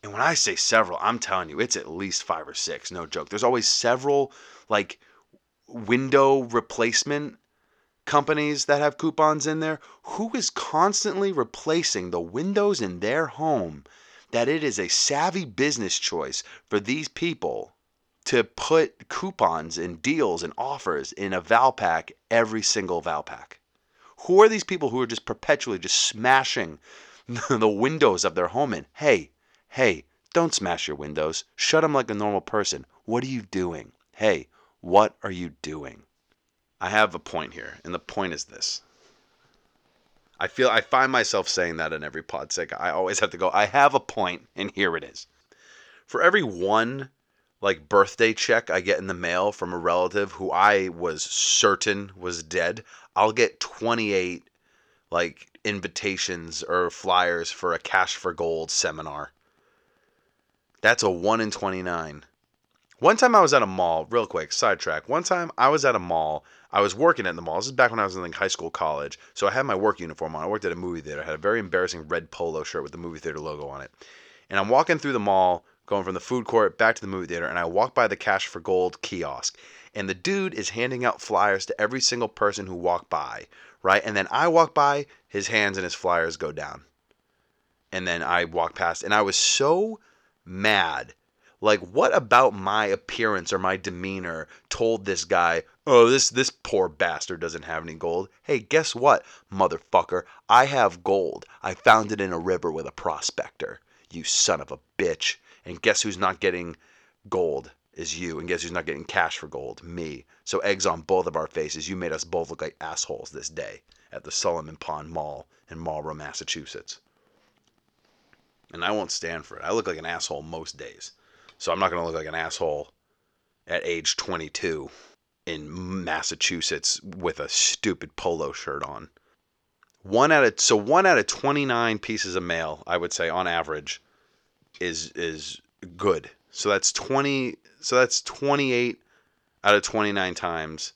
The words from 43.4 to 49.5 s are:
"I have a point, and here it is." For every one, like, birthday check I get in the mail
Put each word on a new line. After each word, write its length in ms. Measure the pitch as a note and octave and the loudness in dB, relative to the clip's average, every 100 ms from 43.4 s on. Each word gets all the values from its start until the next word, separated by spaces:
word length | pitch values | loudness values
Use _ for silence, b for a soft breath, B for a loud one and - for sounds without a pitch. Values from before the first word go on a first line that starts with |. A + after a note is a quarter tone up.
| F2+ | 0
"I 140 | E2 G2+ | 2 2
have 280 | C3+ C#3+ | 6 6
a 60 | C3+ | 4
point, 480 | - - F#2 F2+ _ - | -2 -4 -2 -4 _ -8
and 140 | G2 | -8
here 220 | - G2 E2 | 0 0 0
it 80 | |
is." 220 | - - - _ _ b b b b b b | -6 -16 -20 _ _ b b b b b b
For 160 | - | 2
every 200 | F3 G3+ | 4 4
one, 680 | C#3 F2 F#2+ G#2+ A2+ C3+ C3 _ _ _ _ _ | 0 -2 2 2 2 -4 -12 _ _ _ _ _
like, 280 | G2+ E2+ D2+ | -2 -2 2
birthday 440 | G2+ G2 - A2+ | 4 4 4 2
check 380 | A2 - A#2 A#2 | 2 2 2 2
I 100 | F#2 | -2
get 180 | F2+ F#2 | 2 0
in 100 | F#2+ | 0
the 60 | |
mail 380 | F2+ F2 F2+ G2+ | -4 -2 0 0